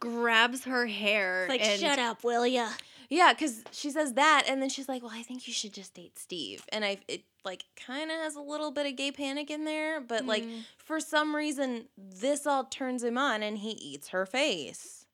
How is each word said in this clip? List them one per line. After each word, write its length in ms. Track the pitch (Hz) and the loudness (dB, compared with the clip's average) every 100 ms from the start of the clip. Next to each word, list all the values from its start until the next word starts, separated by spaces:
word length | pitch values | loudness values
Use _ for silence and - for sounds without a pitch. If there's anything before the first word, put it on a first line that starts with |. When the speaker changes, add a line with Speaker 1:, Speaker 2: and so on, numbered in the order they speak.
Speaker 1:
grabs 640 | 240 233 233 226 233 254 | -6 0 4 6 6 2
her 220 | 254 247 240 | -2 0 0
hair 580 | 202 208 214 185 185 | 0 2 2 2 0
Speaker 2:
It's 40 | 180 | 0
like, 100 | 262 | 2
Speaker 1:
and 200 | 214 202 | 2 4
Speaker 2:
"Shut 180 | 320 277 | 2 2
up, 260 | 240 220 | 0 0
will 220 | 233 240 247 | 0 2 2
ya?" 260 | 254 220 - - - - | 2 0 -6 -14 -16 -2
Speaker 3:
Yeah, 220 | 320 330 | 6 8
'cause 280 | - 302 220 - | 8 2 -4 -10
she 180 | - 294 | -8 -4
says 240 | 285 294 | 0 2
that, 300 | 240 311 285 - | 6 8 8 6
and 120 | 269 | 2
then 80 | 269 | 0
she's 200 | 277 269 | -4 -6
like, 140 | 254 | -6
"Well, 100 | 240 | -8
I 80 | 220 | -12
think 240 | 233 254 247 | -10 -12 -6
you 60 | |
should 180 | 226 208 | -6 -6
just 220 | 196 185 | -10 -16
date 240 | - 170 - | -16 -20 -16
Steve." 460 | - 175 101 - - | -10 -8 -8 -10 -6
And 140 | 214 | -2
I, 160 | 202 196 - | -2 -4 -6
it, 160 | 185 _ _ | -10 _ _
like, 200 | 196 185 - - | -10 -10 -14 -18
kinda 360 | - 269 320 | -10 -8 -6
has 200 | 320 311 | -4 -6
a 60 | 294 | -6
little 280 | 285 302 302 | -8 -4 -4
bit 120 | 277 | -2
of 120 | 285 262 | -2 -2
gay 160 | 277 | -4
panic 360 | 277 277 277 294 | -2 -4 -4 -4
in 140 | 302 | -4
there, 360 | 311 311 311 311 | -2 -2 -2 -4
but, 260 | 233 226 - | -2 -2 0
like, 160 | 214 | 0
Speaker 2:
Mm. 200 | 226 226 226 - | -2 -10 -14 -16
Speaker 3:
for 220 | - 320 | -4 -4
some 340 | 302 302 302 | 2 2 2
reason, 540 | 302 302 277 262 233 - - | 0 0 0 -2 -2 -8 -18
this 500 | 196 185 262 285 294 | -18 -4 0 0 2
all 180 | 277 | 2
turns 380 | 262 - 262 254 | 0 -4 -4 -2
him 120 | 233 240 | 0 2
on, 260 | 277 214 | 2 2
and 120 | 214 214 | -2 -4
he 120 | 220 | -6
eats 380 | 214 143 139 - | -8 -10 -12 -4
her 180 | 185 190 | -2 0
face. 800 | 254 294 180 131 - - - - | 2 2 0 -4 -10 -16 -20 -20